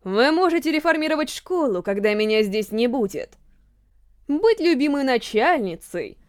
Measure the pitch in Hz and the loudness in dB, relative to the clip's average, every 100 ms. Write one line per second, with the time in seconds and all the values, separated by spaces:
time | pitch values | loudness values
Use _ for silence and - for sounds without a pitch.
0 | 190 202 269 320 370 330 302 302 330 320 | -4 2 4 4 2 2 0 0 0 0
1 | 311 311 311 - - 359 277 180 190 196 | 0 -2 -2 -6 -6 -2 0 -2 -4 -2
2 | 208 208 214 220 208 214 214 220 240 254 | 0 0 2 2 2 -2 -4 -2 0 0
3 | 196 143 - _ _ _ _ _ _ _ | -4 -6 -12 _ _ _ _ _ _ _
4 | _ _ - 294 440 440 339 262 294 285 | _ _ -6 0 2 2 2 2 0 0
5 | 269 240 - 214 294 320 190 170 - 175 | 0 0 -2 0 2 2 -2 -8 -10 -10
6 | 117 - | -10 -14